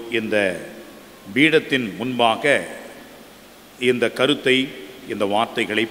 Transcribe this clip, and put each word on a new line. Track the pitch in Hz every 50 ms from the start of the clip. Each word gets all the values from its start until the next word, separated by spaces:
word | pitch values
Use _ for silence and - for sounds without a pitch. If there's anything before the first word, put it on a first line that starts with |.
| - -
இந்த | 117 113 110 104 107 104 101 92 87 82 - - - - - - - - - - - - - 98 98
பீடத்தின் | 127 151 160 156 151 - - 139 131 120 98 85
முன்பாக | 87 117 127 127 120 120 113 110 104 - 147 131 101 87 - - - - - - - - - - - - - - - - - - - - - - -
இந்த | 127 123 123 117 117 113
கருத்தை, | - - 127 143 143 139 - 131 131 131 131 - - - - - - - - -
இந்த | 110 104 104
வார்த்தைகளை | 98 101 107 117 113 - 120 110 95 107 110 113 110